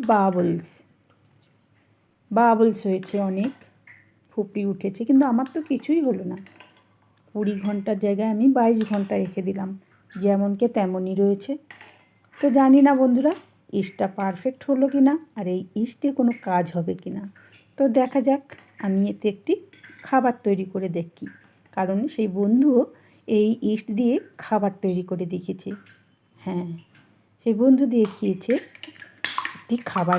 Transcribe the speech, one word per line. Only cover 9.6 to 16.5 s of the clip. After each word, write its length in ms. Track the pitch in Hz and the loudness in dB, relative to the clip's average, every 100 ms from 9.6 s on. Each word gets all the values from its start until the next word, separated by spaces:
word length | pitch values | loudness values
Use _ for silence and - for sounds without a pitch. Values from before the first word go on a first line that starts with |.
| 190 196 _ _ _ | -8 -10 _ _ _
যেমনকে 540 | 185 202 196 202 196 233 233 | -4 0 2 0 0 0 0
তেমনই 380 | 185 185 185 190 | -2 -2 -4 0
রয়েছে। 300 | 202 196 - 294 _ - - _ _ _ _ - | 0 0 -4 -10 _ -20 -20 _ _ _ _ -2
তো 80 | 285 262 | 2 4
জানি 200 | 269 269 277 | 6 8 8
না 60 | 269 | 6
বন্ধুরা 320 | 262 247 294 370 - _ _ 202 | 4 4 2 -2 -10 _ _ -6
ইস্টটা 260 | 190 - 196 196 | -6 -4 -6 -2
পারফেক্ট 420 | 196 180 262 262 - | -6 -4 -6 -6 -2
হলো 180 | 262 269 | 0 2
কি 80 | 277 269 | 4 4
না, 60 | 311 - 220 | 4 -6 -10
আর 80 | 185 | -6
এই 60 | 185 185 214 | -6 -6 -6
ইস্টে 260 | 240 - 285 269 | -6 -4 -4 0
কোনো 140 | 233 233 | 0 0
কাজ 180 | 196 | -2